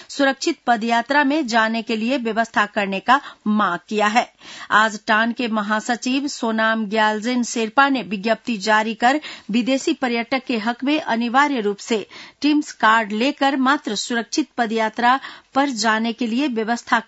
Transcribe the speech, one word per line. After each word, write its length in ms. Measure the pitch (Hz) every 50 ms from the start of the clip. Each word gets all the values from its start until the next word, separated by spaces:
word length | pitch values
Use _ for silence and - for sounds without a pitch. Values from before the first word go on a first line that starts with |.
| - -
सुरक्षित 480 | - - 277 269 262 - - 339 285 - -
पदयात्रा 560 | 254 233 220 226 233 233 233 233 - 277 294 285
में 240 | 269 294 320 285
जाने 340 | 220 226 226 220 220 226 226
के 140 | 220 - 226
लिए 220 | 214 220 240 269
व्यवस्था 480 | 262 233 226 202 226 226 - - 233 208
करने 340 | 202 - 214 202 196 196 190
का 200 | - - 190 190 - - - _ -
मांग 320 | 208 214 214 208 180 175 175 - -
किया 180 | 214 208 208
है। 200 | 208 214 240 226 - _ _ - - - - - -
आज 280 | - 208 220 220 208 208 -
टान 240 | - 214 214 226 233
के 160 | 226 - 240
महासचिव 800 | 226 220 214 202 208 214 214 208 - 240 233 - 254 262 277 277
सोनाम 580 | 277 - - 254 226 220 220 220 220 226 226 220
ग्यालजेन 580 | 190 214 220 214 214 214 214 202 247 254 247 233
शेर्पा 420 | - - 240 220 214 - 269 277 277
ने 140 | 269 247 190
विज्ञप्ति 540 | 170 220 196 185 233 220 220 - 247 233 196
जारी 340 | 190 220 214 220 214 226 220
कर 240 | - 240 247 277 302 - - - - - -
विदेशी 420 | 196 247 214 254 262 262 - 339 294
पर्यटक 500 | - 269 240 240 233 226 - 269 254 -
के 120 | - 247 220
हक 240 | 208 240 240 - 254
में 160 | 277 302 311
अनिवार्य 640 | - - 233 226 240 233 220 269 294 294 277 240
रूप 160 | 202 208 196 -
से 260 | - - 233 202 - - - - - - - -
टिम्स 300 | - 294 302 302 - - -
कार्ड 340 | - 233 214 220 226 220 196 214
लेकर 440 | 214 247 285 294 - 277 269 285
मात्र 380 | 269 254 262 285 302 - 254 202
सुरक्षित 520 | - - - 240 233 214 - - 320 262 - -
पदयात्रा 600 | - 233 214 226 226 220 214 - - 233 240 254 262 - - - - _ _ -
पर 140 | 269 285 285 247 208
जाने 320 | 220 226 214 220 226 233 220
के 140 | - 247
लिए 200 | 220 226 247 294
व्यवस्था 520 | 302 233 220 220 214 240 240 - - 247 226 -